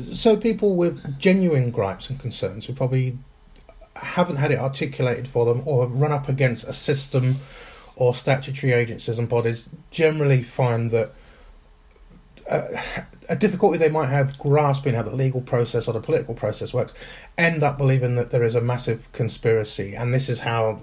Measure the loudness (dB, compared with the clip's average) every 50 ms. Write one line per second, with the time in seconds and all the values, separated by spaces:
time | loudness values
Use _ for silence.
0 | -8 -8 -10 2 4 4 4 6 4 0 0 2 2 2 2 2 2 0 0 -4
1 | -8 -10 -10 0 4 4 4 4 4 4 4 2 2 0 0 0 -2 -2 -2 -6
2 | -10 -10 -10 -8 -8 -10 -6 -4 -6 -6 -6 -8 -10 -10 -4 -4 -2 0 0 0
3 | 0 -2 -4 -8 -14 -18 _ _ _ -20 -20 -20 -20 -20 -20 -20 -20 _ _ -14
4 | -12 -4 0 0 0 0 0 0 2 2 2 0 0 -2 -2 -4 -6 -6 -2 -2
5 | 0 0 0 -2 -6 -2 0 2 2 4 2 2 0 0 2 2 2 0 2 0
6 | 2 2 0 -2 -2 -2 0 2 2 2 2 -2 -6 -10 -12 -6 -2 -2 -2 -2
7 | -2 -2 0 2 2 2 0 0 -4 -12 -18 -20 -20 -20 -20 -20 -20 -20 -4 2
8 | 2 2 2 2 0 0 0 0 0 -6 -8 -2 0 2 2 2 2 0 -4 -8
9 | -6 -6 -4 -4 -2 0 0 0 2 0 -2 -4 -10 -16 -20 -20 -20 -12 0 2
10 | 2 2 4 2 4 4 4 2 2 -2 -2 0 0 2 2 0 0 0 2 0
11 | 0 -2 -6 -16 -20 -20 -20 -20 -20 -20 -20 -20 _ -20 -20 _ _ -20 _ -20
12 | -20 -20 -20 -20 -20 -20 -20 -20 -6 -2 -2 -2 -2 -4 -8 -8 -8 -8 -8 -10
13 | -10 -12 -18 -20 -6 -4 0 2 2 0 2 4 2 2 4 4 2 2 4 2
14 | 0 2 2 2 2 0 -2 -4 2 4 4 6 6 4 2 2 0 0 0 0
15 | -2 -2 -2 0 0 0 0 -2 -2 0 0 0 0 0 -2 -2 -2 -2 -4 -4
16 | -2 0 0 0 0 -4 -6 -4 -4 -4 -4 -4 -8 -4 -2 -4 -4 -4 -8 -16
17 | -18 -18 -18 -20 -20 -10 -2 0 0 2 2 2 0 0 0 2 2 2 2 2
18 | 2 0 0 -2 -2 0 0 0 2 2 2 0 0 0 -2 -2 -2 -4 -4 -4
19 | -6 -12 -6 -4 -4 -4 -4 -2 0 2 2 2 0 -4 -6 -8 -8 -8 -6 -6
20 | -2 0 0 0 0 -2 -4 -4 -2 -2 0 0 0 0 -2 -4